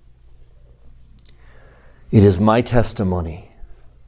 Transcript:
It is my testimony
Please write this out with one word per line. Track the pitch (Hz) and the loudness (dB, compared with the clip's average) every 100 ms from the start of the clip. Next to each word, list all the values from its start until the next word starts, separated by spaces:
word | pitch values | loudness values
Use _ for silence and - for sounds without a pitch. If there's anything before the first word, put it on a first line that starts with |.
| - - - - - - - - - - - - - - - - - - - - - | -20 -20 -20 -20 -20 -20 -20 -20 -20 -20 -20 -20 -20 -20 -20 -20 -20 -20 -20 -20 0
It | 117 | 4
is | 101 90 | 4 4
my | 107 117 | 2 0
testimony | 120 117 104 - 95 90 80 80 - - - - - - | 0 0 -2 -4 -4 -4 -8 -12 -18 -20 -20 -20 -20 -20